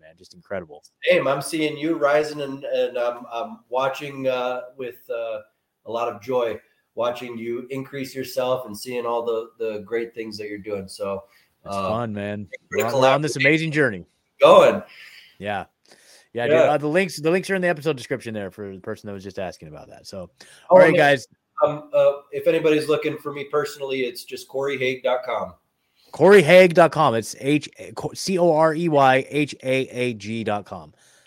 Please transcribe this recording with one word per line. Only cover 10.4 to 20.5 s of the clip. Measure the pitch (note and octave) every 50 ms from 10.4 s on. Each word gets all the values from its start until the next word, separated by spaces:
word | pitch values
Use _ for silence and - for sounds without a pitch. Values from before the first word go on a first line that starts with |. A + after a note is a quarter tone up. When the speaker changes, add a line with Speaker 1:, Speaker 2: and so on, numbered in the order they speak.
| G#2+ G#2
Speaker 2:
you're | G#2 G2+
doing. | F#2+ G#2+ G#2 G2 F#2+
So, | F#2+ - - G#2 G2 G2 F#2+ - _ _ _ _ _ _ _ -
Speaker 1:
It's | - G2+
Speaker 2:
uh, | G2 G2 F#2+
Speaker 1:
fun, | G#2+ A2+ A#2+ A2+ G#2
man. | G#2 G2+ G#2 G#2 G#2 G#2
Speaker 2:
thank | - -
you | - _ -
for | - -
Speaker 1:
We're | G#2+ A#2 B2+
on, | C3
we're | B2+ C3
on | C3+ C#3+ D3+
this | D3+ -
Speaker 2:
collaborating. | C#3+ C3+
Speaker 1:
amazing | C#3 D#3 D#3+ D#3+ E3 C#3+
journey. | D3+ C#3+ B2 G2+ F2+ E2+ _ _ _ _ _ _ -
Speaker 2:
Going. | C#3 D#3 F#3 G3 D#3+ B2 G2+ G2+ - - - - - - - - - _ _ -
Speaker 1:
Yeah. | F#2 G#2 G#2 F#2+ E2+ - _ _ _ _ - _ _ _ - - _ _ -
Yeah, | A2+ A#2+
dude. | C#3+ D3+
Speaker 2:
Yeah. | D#3+ D#3+
Speaker 1:
Uh, | D3 D3+ D3
the | C#3
links, | D3+ D3+ F#3 G3 E3+ - -
the | D3 D#3+
links | F3 F#3+ F3 -
are | G3
in | F#3+ F3+
the | F3
episode | E3+ D3 C#3 D#3+ D3
description | B2+ A#2 - C3+ A#2 - A#2 A2
there | G#2+ G2+ F#2+
for | - - G#2 G2 F#2+
the | F#2+
person | F#2 A2+ G#2+ - -
that | G#2 G2+
was | G2 F#2
just | G2 F2+ -
asking | F#2+ F2 E2 - E2 D#2
about | D2+ D2 C#2+ -
that. | - - -
So, | - - F#3+ F3+ - _ - -
Speaker 2:
Oh, | -